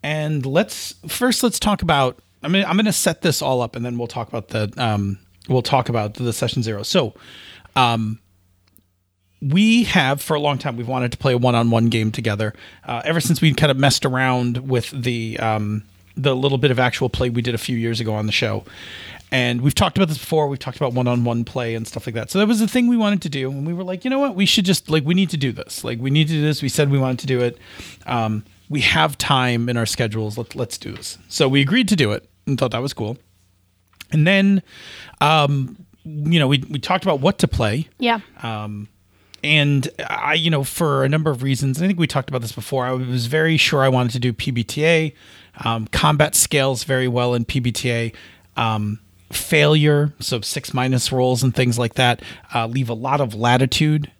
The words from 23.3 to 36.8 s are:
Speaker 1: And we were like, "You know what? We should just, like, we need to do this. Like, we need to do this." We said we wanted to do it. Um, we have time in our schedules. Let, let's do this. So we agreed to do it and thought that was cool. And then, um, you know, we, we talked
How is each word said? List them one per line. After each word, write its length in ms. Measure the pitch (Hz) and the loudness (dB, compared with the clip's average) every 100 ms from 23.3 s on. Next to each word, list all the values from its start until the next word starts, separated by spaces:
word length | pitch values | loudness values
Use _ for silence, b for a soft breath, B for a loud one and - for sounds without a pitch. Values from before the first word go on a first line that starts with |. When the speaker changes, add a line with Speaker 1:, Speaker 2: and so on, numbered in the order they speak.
| 139 131 | -4 -4
Speaker 1:
And 160 | 139 156 | -4 -6
we 60 | |
were 100 | 170 | -6
like, 220 | 185 185 254 | -6 -6 -4
"You 40 | |
know 100 | 269 | -2
what? 160 | 285 185 | -2 2
We 100 | 196 | 2
should 180 | - | 4
just, 260 | 185 190 - | 2 0 2
like, 140 | 156 | 0
we 100 | 143 | 2
need 160 | 180 190 | 2 2
to 60 | 156 | 0
do 140 | 131 | -2
this. 320 | 117 - - | -4 -10 -10
Like, 160 | 120 117 | -6 -4
we 100 | 131 | 2
need 160 | 147 156 | 2 4
to 40 | |
do 80 | 160 | 2
this." 200 | 151 151 | 0 0
We 80 | 135 | -2
said 200 | - 143 | 0 2
we 80 | 139 | 2
wanted 200 | 131 127 | 2 -2
to 80 | 135 | -2
do 140 | 127 | 0
it. 160 | 120 120 B B B B - | 0 -4 B B B B -4
Um, 400 | 120 110 107 - _ _ | -2 0 -2 -6 _ _
we 100 | 147 | -2
have 360 | 113 160 156 139 | 0 2 0 -2
time 500 | - 135 127 120 120 | 0 2 2 0 0
in 80 | 120 | -2
our 100 | 110 | -2
schedules. 520 | - 117 110 107 110 | -2 -2 -2 -6 -8
Let, 180 | 110 - | -10 -8
let's 220 | 120 - | -8 -8
do 160 | - | -12
this. 240 | - - - - | -12 -14 -16 -12
So 220 | - 139 | 0 4
we 100 | 139 | 4
agreed 300 | 139 233 220 | 4 2 2
to 80 | 185 | 2
do 160 | 113 | 2
it 160 | 104 _ _ - | 0 _ _ -4
and 100 | 131 | -2
thought 140 | 123 | 0
that 100 | 117 | -2
was 120 | 135 | -6
cool. 240 | - 107 127 _ _ _ _ _ _ _ _ - | -6 -8 -8 _ _ _ _ _ _ _ _ -4
And 140 | 156 160 | 2 4
then, 360 | 196 196 196 B B B B B - | 4 4 2 B B B B B 0
um, 560 | 147 156 143 143 127 - - _ | 2 4 4 0 -2 -8 -20 _
you 360 | 160 151 147 170 | -12 -4 0 2
know, 80 | 135 | 4
we, 160 | 139 - | 2 -2
we 80 | |
talked 240 | 143 | -8